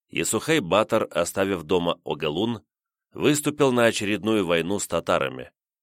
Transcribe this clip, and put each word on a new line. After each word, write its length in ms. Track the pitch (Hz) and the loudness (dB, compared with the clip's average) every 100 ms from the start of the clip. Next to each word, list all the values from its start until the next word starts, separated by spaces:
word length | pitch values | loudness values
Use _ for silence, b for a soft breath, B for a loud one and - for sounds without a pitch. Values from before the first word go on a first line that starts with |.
| _ | _
Есухей 500 | - 85 110 - 160 | -6 -2 -2 0 -2
Батор, 480 | 85 95 110 110 101 | 2 2 2 0 0
оставив 520 | 87 85 98 98 92 | -2 -2 -2 -2 -2
дома 380 | 78 90 85 - | 0 0 0 -4
Огалун, 600 | - 73 78 87 113 110 - _ _ _ _ | -6 -6 -4 -2 -2 -4 -12 _ _ _ _
выступил 580 | - 113 147 147 147 139 | -2 2 2 -2 2 2
на 140 | 123 117 | 4 4
очередную 600 | 101 101 104 104 110 87 | 2 -2 -2 0 0 2
войну 320 | 85 85 101 | 0 0 -4
с 100 | - | -2
татарами. 640 | 85 80 85 67 64 62 _ _ _ | -4 0 0 0 -6 -14 _ _ _